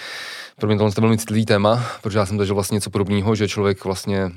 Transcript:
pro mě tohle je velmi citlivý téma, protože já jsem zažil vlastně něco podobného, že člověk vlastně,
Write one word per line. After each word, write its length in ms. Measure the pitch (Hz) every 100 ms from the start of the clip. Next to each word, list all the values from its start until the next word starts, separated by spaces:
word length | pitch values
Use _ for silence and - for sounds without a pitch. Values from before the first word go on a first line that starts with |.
| - - - - - -
pro 120 | 107
mě 80 | 104
tohle 140 | 107 101
je 40 |
velmi 180 | 113 110
citlivý 280 | 110 110 110
téma, 380 | 104 104 120 117 -
protože 160 | 110 104
já 80 | 95
jsem 120 | 104
zažil 160 | 98
vlastně 200 | 101 98
něco 160 | 104 95
podobného, 440 | 104 95 101 101
že 140 | 110 101
člověk 360 | - 101 98
vlastně, 400 | 92 95 - 98 95